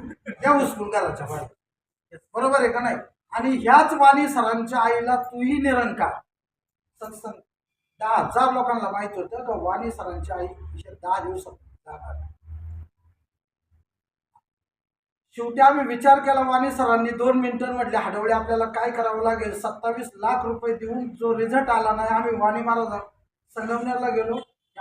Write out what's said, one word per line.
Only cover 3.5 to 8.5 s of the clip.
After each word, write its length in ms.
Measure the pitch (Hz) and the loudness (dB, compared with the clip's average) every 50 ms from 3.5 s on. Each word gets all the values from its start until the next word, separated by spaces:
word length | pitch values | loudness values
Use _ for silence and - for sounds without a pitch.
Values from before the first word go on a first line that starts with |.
| 262 - 214 226 254 294 311 311 311 | 0 0 4 6 8 8 8 6 4
वाणी 340 | 277 277 277 277 285 294 269 | 6 8 8 8 8 4 2
सरांच्या 520 | - 247 233 220 226 226 226 226 254 247 | 2 0 0 0 0 -2 -2 -2 0 2
आईला 360 | 226 233 233 240 233 247 247 | 2 2 2 0 0 0 0
तूही 460 | 247 247 - - 240 247 254 285 294 | 0 -2 -4 -6 -4 -2 0 0 2
निरंकार 520 | 269 277 254 247 233 214 - - 175 160 - - - _ _ _ _ _ _ _ _ _ _ _ _ _ _ - 220 | 2 2 2 2 0 0 -2 -2 -2 -2 -4 -6 -12 _ _ _ _ _ _ _ _ _ _ _ _ _ _ -16 -16
सत्संग 340 | 214 220 214 - 220 196 - - _ _ _ _ _ _ _ _ _ _ - | -16 -14 -14 -14 -14 -14 -16 -20 _ _ _ _ _ _ _ _ _ _ -6
दहा 160 | 214 220 226 | -2 0 2
हजार 380 | 208 - - - 240 254 262 | 0 0 2 2 2 4 4